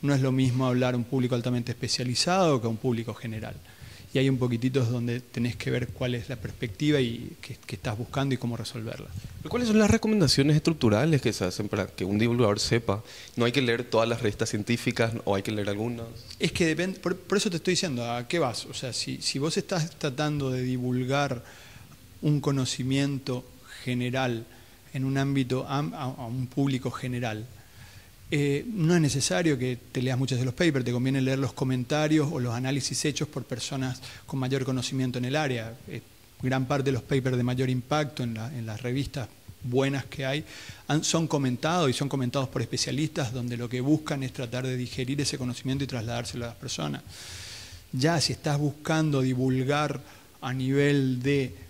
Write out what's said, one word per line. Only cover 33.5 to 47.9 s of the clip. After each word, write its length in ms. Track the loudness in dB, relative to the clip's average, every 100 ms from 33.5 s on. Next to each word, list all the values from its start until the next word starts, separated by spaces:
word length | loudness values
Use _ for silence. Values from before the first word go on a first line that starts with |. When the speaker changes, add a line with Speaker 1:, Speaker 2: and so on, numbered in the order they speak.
| -8 -6 -4 -4 -6 -12 -16 -8
Speaker 1:
con 140 | -4
mayor 240 | 0 0
conocimiento 560 | 0 -2 -2 -2 -2 0
en 60 | 0
el 100 | 0
área. 400 | 0 -2 -6 -12 -12
Eh, 140 | -12 -14 -20 -20 -6
gran 240 | 0 0 2
parte 200 | 2 2
de 80 |
los 100 | 0
papers 340 | 0 0 2 0
de 60 |
mayor 260 | 0 0 0
impacto 540 | 0 0 0 0 -4
en 100 | -6
la, 140 | -6 -8 -8
en 80 | -8
las 160 | -6
revistas 460 | -4 -2 -4 -6 -8 -12 -20 -12
buenas 420 | -2 2 2 0 -6
que 200 | -6 -4
hay 180 | -4 -6 -16 -16 -18 0
han, 160 | 0
son 240 | 2 0 2
comentados 640 | 2 0 0 0 2 2
y 20 |
son 160 | 2 -2
comentados 400 | 0 0 0 -2
por 140 | -2
especialistas 720 | -2 -2 -2 -2 -2 -2 -4
donde 220 | -4 -6 -4
lo 140 | -4
que 120 | -2
buscan 420 | 2 2 2 -4
es 100 | -4
tratar 320 | -6 -6 -4 -2
de 120 | -4
digerir 440 | -4 -4 -4 -2
ese 160 | -2 -2
conocimiento 460 | -4 -4 -4 -2
y 40 | -2
trasladárselo 580 | -4 -4 -4 -6 -6 -8
a 20 |
las 100 | -8
personas. 460 | -8 -4 -4 -6 -10 -16 -14 -14 -14 -16 -16 -18 -8